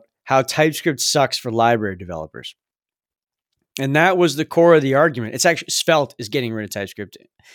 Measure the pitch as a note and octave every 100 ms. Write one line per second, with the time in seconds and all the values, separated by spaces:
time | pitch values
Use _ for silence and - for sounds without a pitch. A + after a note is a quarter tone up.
0 | _ _ - C3+ C3 - D#3 D3+ E3+ C3
1 | - D3+ C3 - B2 A2+ A#2 A#2 G#2 F2+
2 | F2 E2 D#2 B1+ - - _ _ _ _
3 | _ _ _ _ _ _ _ - C#3 D3+
4 | F3+ F3+ E3+ C#3 D3+ E3+ E3+ D#3+ C3+ C3+
5 | D#3+ B2 A2 C3 F3 D#3+ - - - D#3+
6 | C#3 - G#2+ C3+ A#2+ A2 G#2 G#2 G2 -
7 | G2 - _ _ _